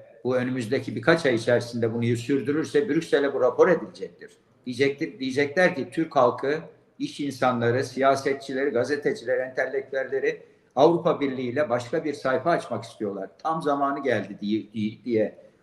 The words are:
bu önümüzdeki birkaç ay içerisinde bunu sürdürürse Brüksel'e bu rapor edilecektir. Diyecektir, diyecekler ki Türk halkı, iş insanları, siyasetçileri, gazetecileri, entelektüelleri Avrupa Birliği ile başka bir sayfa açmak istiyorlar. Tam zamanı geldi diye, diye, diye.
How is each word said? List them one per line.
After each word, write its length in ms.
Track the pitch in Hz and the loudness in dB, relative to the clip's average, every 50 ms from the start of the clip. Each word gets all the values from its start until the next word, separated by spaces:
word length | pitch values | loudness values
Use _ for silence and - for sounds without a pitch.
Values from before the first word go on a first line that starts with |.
| - - - - - | -10 -18 -20 -8 -4
bu 120 | 123 127 127 | -2 0 0
önümüzdeki 580 | 123 127 127 131 117 110 135 127 117 - 113 | 0 -2 -2 -4 -2 -2 -2 -2 -2 -4 -6
birkaç 300 | - 117 - 170 165 - | 0 2 4 4 4 4
ay 100 | 139 120 | 2 2
içerisinde 580 | 113 - - 120 117 117 - - 117 113 113 110 | 2 2 2 2 2 2 0 -2 -2 -2 0 0
bunu 240 | 117 117 117 120 113 | 0 0 0 0 0
sürdürürse 720 | - - 143 139 120 127 143 156 151 - - 151 143 135 | 0 0 0 0 0 0 -2 -2 -2 0 2 2 2 2
Brüksel'e 440 | 147 165 160 - - 143 139 139 135 | 0 -2 0 2 2 2 2 2 2
bu 80 | 127 | 2
rapor 260 | 123 123 120 - 160 185 | 2 2 6 6 6 6
edilecektir. 640 | 170 - 110 98 - - 95 90 - - - - - _ _ _ _ _ _ | 6 4 0 -6 -12 -12 -14 -14 -14 -16 -20 -20 -20 _ _ _ _ _ _
Diyecektir, 540 | 131 123 120 139 139 139 - 160 147 - - | -10 -2 0 0 0 0 -2 -4 -8 -6 -6
diyecekler 560 | 131 131 127 139 143 143 143 185 185 175 - | -6 -4 0 0 0 0 2 2 2 2 2
ki 140 | 135 120 - | 0 -4 -6
Türk 240 | - - 160 160 - | -4 -4 -4 0 2
halkı, 440 | 143 123 123 117 - - 135 147 160 165 - - _ _ _ _ - | 4 4 4 4 2 -2 -2 -2 -4 -6 -10 -18 _ _ _ _ -10
iş 200 | 135 143 - - | -8 -8 -6 -6
insanları, 640 | 147 139 127 - 135 127 123 120 117 120 117 131 139 | -6 -6 -4 0 0 2 2 2 2 2 2 0 -2
siyasetçileri, 840 | - - 127 131 135 139 127 - 143 135 135 - - 135 131 139 147 | -4 -2 2 4 4 4 4 2 -2 -2 -2 -4 -6 -4 -2 -2 0
gazetecileri, 720 | 110 117 127 127 147 143 - 151 - - 117 113 127 123 | 0 0 0 0 -2 -2 0 -2 -2 -2 -2 -2 -2 -2
entelektüelleri 1040 | 127 127 - 147 135 127 135 135 135 - - 135 131 123 131 135 - 147 120 - - - _ _ _ _ _ | -2 -4 -4 -4 -4 -2 -2 -4 -6 -4 -4 -6 -4 -2 -2 -2 -2 -2 -2 -4 -10 -20 _ _ _ _ _
Avrupa 440 | 127 139 165 170 170 - 170 - 113 | 4 6 6 6 4 2 0 0 0
Birliği 280 | 143 135 131 127 131 120 | 0 -2 -2 -4 -4 -4
ile 180 | 117 139 151 113 | -2 -2 0 0
başka 360 | 117 123 117 - - 160 156 | 0 -2 -2 -4 -4 -4 -4
bir 80 | 151 143 | -4 -6
sayfa 380 | - - 135 131 120 - 170 | -4 -2 -2 -2 0 2 0
açmak 320 | 170 - - - 120 107 110 | 0 0 0 -4 -8 -8 -8
istiyorlar. 460 | - - - 110 101 98 95 95 95 - - - | -10 -10 -6 -6 -6 -4 -6 -8 -12 -12 -8 -4
Tam 180 | 156 160 - | -4 -2 -2
zamanı 420 | - 147 143 139 143 139 143 151 131 | 0 -2 0 0 0 0 -2 -2 0
geldi 340 | 127 117 107 98 92 104 - | 0 0 0 -2 -4 -8 -8
diye, 320 | 107 101 107 110 98 - - | -4 -2 -2 -2 -2 -6 -6
diye, 300 | 113 104 107 110 - - | -4 -4 -4 -6 -6 -6
diye. 340 | 127 117 107 104 - - - - - _ _ | -2 0 2 2 0 -2 -8 -20 -20 _ _